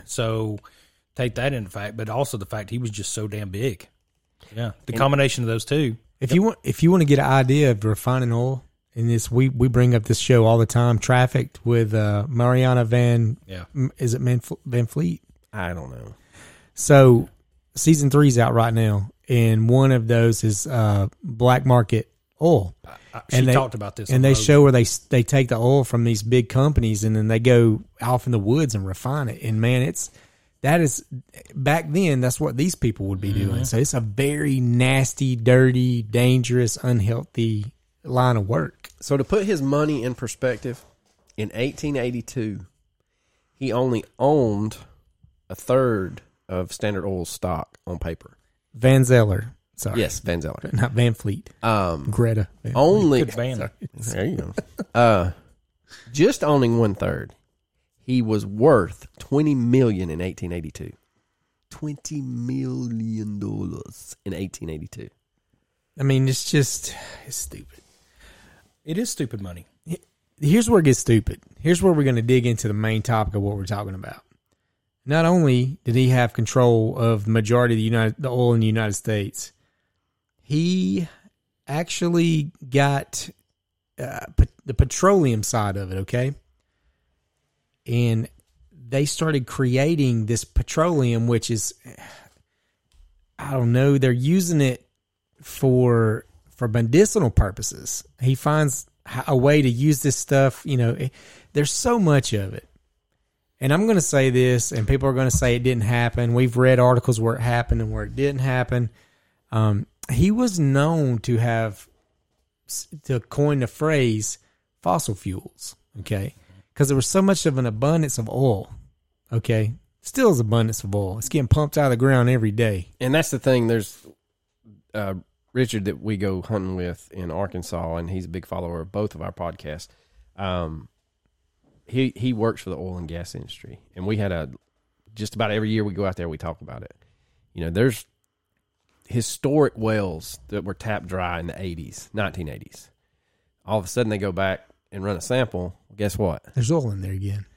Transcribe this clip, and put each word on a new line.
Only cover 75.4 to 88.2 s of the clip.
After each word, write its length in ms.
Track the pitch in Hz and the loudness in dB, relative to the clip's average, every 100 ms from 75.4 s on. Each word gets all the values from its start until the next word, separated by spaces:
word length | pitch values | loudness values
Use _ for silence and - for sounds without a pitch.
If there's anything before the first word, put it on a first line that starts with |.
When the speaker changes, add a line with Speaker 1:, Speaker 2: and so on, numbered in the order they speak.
| 147 123 131 - | 4 4 0 -4
Speaker 3:
did 100 | 120 | 0
he 140 | 120 127 | 2 4
have 240 | 127 120 | 4 2
control 640 | - 113 131 120 113 110 113 | 0 0 4 4 4 2 0
of 280 | 117 110 104 | 0 2 0
the 40 | |
majority 440 | 113 107 120 120 | 0 2 2 2
of 40 | 113 | 2
the 40 | |
United, 320 | 110 117 110 113 | 0 0 0 -2
the 120 | 131 | -4
oil 240 | 123 120 | 2 2
in 60 | 117 | 4
the 60 | 110 | 2
United 280 | 113 107 | 0 -2
States, 580 | 98 113 104 98 - - _ _ _ _ _ _ _ _ _ | -4 -4 -4 -4 -10 -16 _ _ _ _ _ _ _ _ _
he 640 | - 147 170 185 185 196 165 - _ _ _ _ - | -4 -2 0 0 0 -2 -4 -10 _ _ _ _ -8
actually 840 | 147 175 - 175 170 170 156 147 - 135 | -6 -6 -4 0 2 2 0 -2 -10 -2
got, 640 | 139 139 139 - - - - _ _ _ _ _ - | 0 2 0 -6 -12 -14 -18 _ _ _ _ _ -14
uh, 280 | 131 - - - | -12 -12 -2 0
pe-, 100 | - _ | 0 _
the 100 | 143 | -4
petroleum 680 | 110 131 - 185 202 135 110 | -2 -2 0 2 4 2 0
side 340 | - 110 104 98 | -2 -4 -4 -6
of 160 | 92 | -8
it, 60 | 95 | -8
okay? 360 | 95 123 131 143 _ _ _ _ _ _ _ _ _ _ _ _ _ _ - | -4 -4 -4 -6 _ _ _ _ _ _ _ _ _ _ _ _ _ _ -4
And 380 | 117 120 113 | 0 0 0